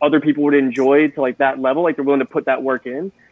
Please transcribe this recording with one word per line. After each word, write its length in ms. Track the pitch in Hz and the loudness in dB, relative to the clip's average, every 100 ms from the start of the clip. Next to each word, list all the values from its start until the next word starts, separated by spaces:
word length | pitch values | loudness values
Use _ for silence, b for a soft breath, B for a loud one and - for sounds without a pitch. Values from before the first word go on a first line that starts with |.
other 180 | 147 156 | 0 2
people 240 | 151 143 | 2 0
would 100 | 147 | 2
enjoy 560 | 143 135 123 131 143 151 | 2 2 0 2 4 2
to, 120 | 151 | 0
like, 160 | 131 120 | -4 0
that 200 | 139 135 | -2 0
level, 240 | 131 143 | -2 0
like, 120 | 170 147 | -2 -2
they're 100 | 139 | 0
willing 140 | 143 | 0
to 40 | 127 | -2
put 200 | 156 135 | -4 -2
that 160 | 127 | -2
work 220 | 131 127 127 | -2 -4 -6
in, 240 | 131 190 b b | -10 -10 b b